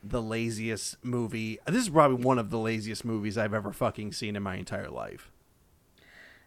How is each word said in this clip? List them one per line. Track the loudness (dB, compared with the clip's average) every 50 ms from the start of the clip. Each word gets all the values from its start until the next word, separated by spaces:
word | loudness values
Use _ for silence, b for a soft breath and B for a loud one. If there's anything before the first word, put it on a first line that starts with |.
| -8
the | -4 -2 -2 -2
laziest | -2 -2 -2 0 -2 -2 -2 -2 -2 -2 -4 -4 -8 -8 -8 -6
movie. | -2 -2 0 0 -2 -2 -4 -4 -4 -6 -6 -4
This | 0 0 2 2
is | 4
probably | 6 8 8 8 6 6 4
one | 4 4 4
of | 2 0
the | 0 0
laziest | 0 0 0 0 -2 -4 -6 -6 -4
movies | -2 -2 0 0 0 0 0
I've | 0 2 0
ever | -2 -2 -4 -2
fucking | 0 0 0 0 -2 -6 -8 -6
seen | -6 -6 -4 -4
in | -4 -4
my | -4 -4
entire | -6 -6 -6 -6 -6 -6 -8
life. | -8 -8 -8 -8 -10 -14 -18 -20 -20 _ _ _ _ _ _ _ _ _ _ _ _ b b b b b b b b b b